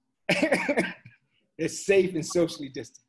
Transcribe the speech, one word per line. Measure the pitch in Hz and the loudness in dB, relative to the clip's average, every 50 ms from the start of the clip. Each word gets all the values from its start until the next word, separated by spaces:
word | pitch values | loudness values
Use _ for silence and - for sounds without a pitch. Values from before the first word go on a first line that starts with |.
| _ _ _ _ _ - | _ _ _ _ _ -4
<laughs> | - - 285 311 254 185 - - 285 233 - - - - - - _ _ _ _ _ _ _ _ _ - | -2 0 2 0 0 0 0 -2 0 0 -2 -4 -4 -12 -20 -20 _ _ _ _ _ _ _ _ _ -6
It's | 160 151 - - - | -6 -6 -6 -4 0
safe | - 196 196 180 170 175 | 4 4 4 4 4 0
and | 156 143 | -4 -4
socially | - - 175 165 160 - - 143 131 | -2 0 2 2 0 -2 -8 -12 -12
distant. | 131 139 117 - _ - _ | -10 -12 -12 -12 _ -20 _